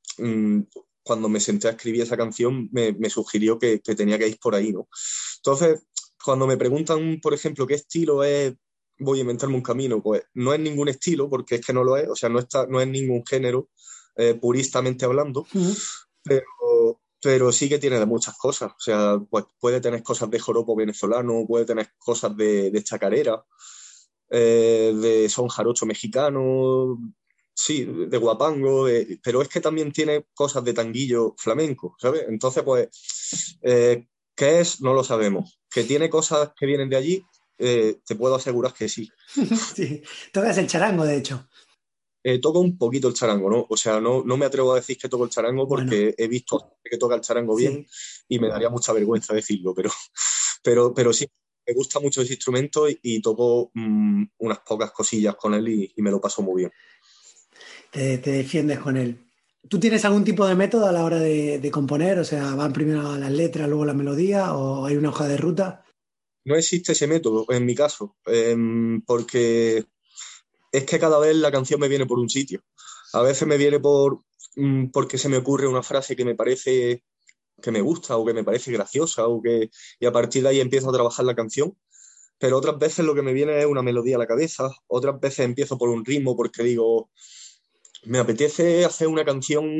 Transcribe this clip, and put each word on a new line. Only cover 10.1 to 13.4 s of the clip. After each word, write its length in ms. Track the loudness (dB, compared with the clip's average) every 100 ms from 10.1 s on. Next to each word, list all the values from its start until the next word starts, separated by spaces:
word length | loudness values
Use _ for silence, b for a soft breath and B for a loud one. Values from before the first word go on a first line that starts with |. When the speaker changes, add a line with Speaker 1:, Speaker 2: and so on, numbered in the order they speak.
| -2 -4
Speaker 1:
no 200 | -4 -2
es 60 | 0
ningún 280 | -2 -2 -2
estilo, 400 | -2 -2 0 0
porque 280 | -4 -2 -4
es 100 | -2
que 60 |
no 100 | 0
lo 140 | 2 2
es, 120 | 0
o 60 |
sea, 140 | -2 -2
no 100 | -2
está, 260 | -2 -2 0
no 120 | 0
es 60 | -2
ningún 400 | -2 -2 -2 -2
género, 420 | -2